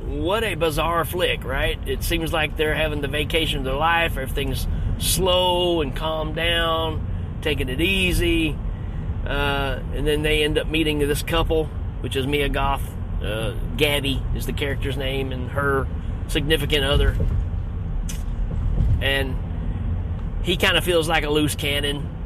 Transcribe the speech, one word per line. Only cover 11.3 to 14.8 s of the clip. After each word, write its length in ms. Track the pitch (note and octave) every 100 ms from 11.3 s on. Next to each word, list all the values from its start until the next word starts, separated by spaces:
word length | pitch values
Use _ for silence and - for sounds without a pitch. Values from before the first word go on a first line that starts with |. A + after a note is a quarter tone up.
| E3+ D#3 D#3+ D3+ - - -
which 140 | - C3+
is 100 | C3
Mia 220 | D3 C#3
Goth. 320 | C#3 C#3 C#3 - - - -
Uh, 300 | G2 A2 A2+ A2 - A#2
Gabby 440 | D3 C#3+ C#3 C3 - A2+
is 120 | B2
the 60 |
character's 440 | - C#3+ C3